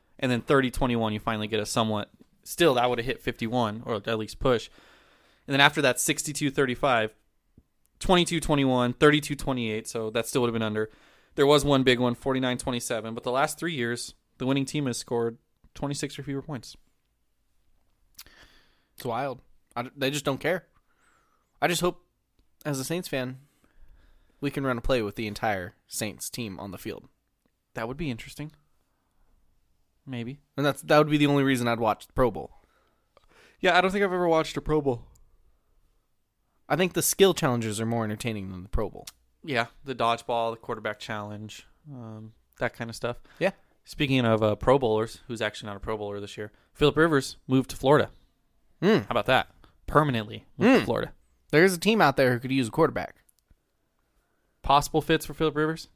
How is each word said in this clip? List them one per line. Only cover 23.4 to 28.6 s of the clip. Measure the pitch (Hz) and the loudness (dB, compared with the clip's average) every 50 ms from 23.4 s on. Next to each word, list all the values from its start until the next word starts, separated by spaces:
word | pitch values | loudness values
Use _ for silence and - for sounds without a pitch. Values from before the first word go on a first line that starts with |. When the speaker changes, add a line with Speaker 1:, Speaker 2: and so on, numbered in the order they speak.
| 139 _ _ _ _ _ _ - - - - _ _ _ _ _ _ _ _ _ | -18 _ _ _ _ _ _ -20 -20 -20 -20 _ _ _ _ _ _ _ _ _
Speaker 2:
we | 143 143 | -6 -4
can | - 147 139 | -4 -2 -2
run | 131 123 117 | -2 -2 -2
a | - | 0
play | - 135 120 107 | 0 2 2 0
with | 101 - | -2 -4
the | - 113 | -6 -8
entire | 107 104 - - 110 101 92 90 101 - _ _ | -8 -6 -2 -2 -2 -2 -2 -6 -10 -14 _ _
Saints | _ - - 113 104 73 67 - - | _ -8 -8 -6 -8 -8 -10 -12 -12
team | - - 117 104 92 - | -10 -8 -8 -8 -10 -10
on | 98 101 | -12 -12
the | 87 - | -12 -12
field. | - 113 - - - - _ _ _ _ _ _ _ _ _ _ _ _ - | -10 -12 -12 -12 -14 -20 _ _ _ _ _ _ _ _ _ _ _ _ -10
Speaker 1:
That | 127 113 117 | -10 -8 -8
would | 135 | -8
be | 143 175 143 | -8 -6 -6
interesting. | 117 113 - 139 - - 147 156 - _ | -8 -8 -10 -14 -14 -14 -14 -14 -14 _